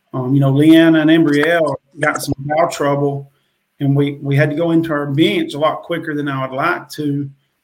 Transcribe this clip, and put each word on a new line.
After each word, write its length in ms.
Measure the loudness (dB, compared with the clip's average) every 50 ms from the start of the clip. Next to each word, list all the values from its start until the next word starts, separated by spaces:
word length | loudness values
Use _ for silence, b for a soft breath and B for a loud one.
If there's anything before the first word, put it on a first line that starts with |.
| _ _
Um, 220 | -8 -6 -2 0 2
you 80 | 4
know, 100 | 4 4
Leanna 500 | 4 4 6 8 8 8 8 6 4 4
and 80 | 4 4
Embrielle 640 | 4 4 4 2 2 2 2 2 2 0 0 0 -2 -6 _ _ _ -4
got 220 | -2 -2 -2 -4
some 120 | -6 -6 -8 -6 -6 -2
foul 200 | 0 0 0 0
trouble, 640 | -2 -2 -2 -2 0 0 -2 -2 -4 -6 -10 -14 _ _ _ _ _ _ _ _ _ -4
and 160 | -2 0 0
we, 200 | 0 0 -2 -4
we 200 | -6 -6 -2 0
had 140 | 0 0 0
to 60 | 0
go 160 | -2 -2 0
into 200 | 0 0 0 -2
our 140 | -4 -4 -4
bench 480 | -4 0 0 0 2 0 -2 -4 -4 -4
a 60 | -2
lot 240 | -2 -2 -2 -4 -6
quicker 300 | -8 -8 -6 -6 -6 -6
than 140 | -6 -4 -4
I 180 | -6 -6 -6
would 100 | -6 -6
like 340 | -4 -4 -4 -4 -6 -8 -12
to. 380 | -10 -8 -6 -4 -4 -4 -6 -8 -12 _ _ _ _ _